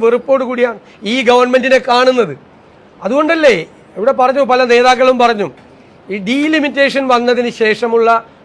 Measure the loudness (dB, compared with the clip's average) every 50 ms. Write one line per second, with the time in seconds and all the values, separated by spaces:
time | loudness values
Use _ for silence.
0 | 2 0 0 -2 0 -2 -2 -2 -2 -4 -2 -2 -2 -2 -4 -8 -16 -20 -20 -12
1 | -6 -4 -4 -2 0 2 2 2 2 2 0 0 2 2 0 0 0 0 0 2
2 | 2 2 2 0 -2 -4 -6 -12 -18 -20 -20 -20 _ _ _ _ -20 _ _ -12
3 | -6 -2 -2 0 0 0 0 2 2 2 2 2 -2 -8 -16 -20 -20 -18 -12 -4
4 | -2 -2 0 0 0 0 0 0 0 0 0 0 2 2 2 2 4 2 2 2
5 | 2 2 2 2 2 0 0 -2 -4 -8 -8 -14 -20 -20 -20 -20 -20 -20 -20 -20
6 | _ -12 -12 -8 -6 -4 -2 -2 0 0 0 0 -2 -2 0 0 0 0 0 -2
7 | 0 0 0 0 0 0 0 0 -2 -4 -4 -2 -2 -2 0 -2 -2 -2 0 0
8 | 2 2 0 0 -2 -6 -16 _